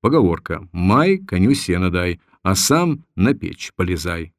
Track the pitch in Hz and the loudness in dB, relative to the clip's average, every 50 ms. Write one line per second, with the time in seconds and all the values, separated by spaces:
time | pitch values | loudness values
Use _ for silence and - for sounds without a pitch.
0 | - 113 143 165 117 90 85 76 _ - 85 80 - 87 - 87 87 92 104 131 | 0 2 2 4 4 2 0 -2 _ -8 -8 -8 -8 -12 -6 -2 2 4 4 4
1 | 156 190 196 190 190 - - 90 92 117 139 139 - - 90 90 92 92 87 90 | 4 2 2 0 -2 -4 0 2 2 2 2 0 0 -2 -2 0 0 0 0 -2
2 | 87 90 85 - _ _ _ _ _ 92 98 101 - - 143 160 175 170 147 139 | -2 -2 -4 -6 _ _ _ _ _ -2 0 0 2 2 2 2 2 0 -2 -4
3 | - _ _ - 92 123 139 104 - 87 - _ - - _ - 95 90 90 82 | -8 _ _ 0 0 0 0 -2 -6 -12 -12 _ -16 -18 _ -6 -4 -4 -4 -4
4 | 85 90 85 85 82 80 _ | -4 -6 -6 -8 -10 -12 _